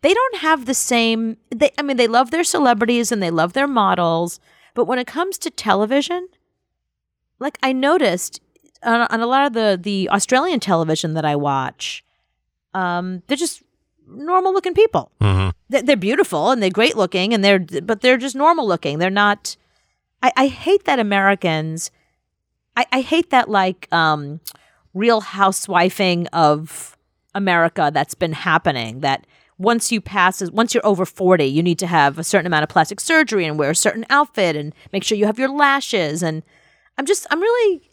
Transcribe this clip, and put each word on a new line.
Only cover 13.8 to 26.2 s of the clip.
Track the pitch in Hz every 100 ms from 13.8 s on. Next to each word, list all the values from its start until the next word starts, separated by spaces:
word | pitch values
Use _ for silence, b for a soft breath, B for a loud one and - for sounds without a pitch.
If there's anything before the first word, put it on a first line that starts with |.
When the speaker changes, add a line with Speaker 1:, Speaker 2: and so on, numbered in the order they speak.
| _ _ _
Speaker 1:
normal | 190 294 370 381
looking | 381 370 359
people. | 440 - - _
Speaker 2:
Mm-hmm. | 101 95 95 - _
Speaker 1:
They, | 277
they're | 254 262
beautiful | 190 269 392 165 175
and | 254
they're | 190
great | 185 240 -
looking | 185 190 190
and | 233
they're, | 196 196
but | 170 160 180 220
they're | 254 254
just | 262 262
normal | 302 339 226
looking. | 170 156 147
They're | 180
not, | 196 208 202 - - _ _ _ _ _ _
I, | 254 -
I | 269
hate | - - 392 -
that | 277
Americans, | 214 202 196 196 180 160 160 160 - _ _ _ _ _ _ _ _ -
I, | 247
I | 262
hate | 254 320 -
that, | 254 -
like, | 202 185 180 -
um, | 170 160 151 143 156 - b b b b
Real | 185 220 226
Housewifing | 208 190 196 190 - 180 180 - 185 175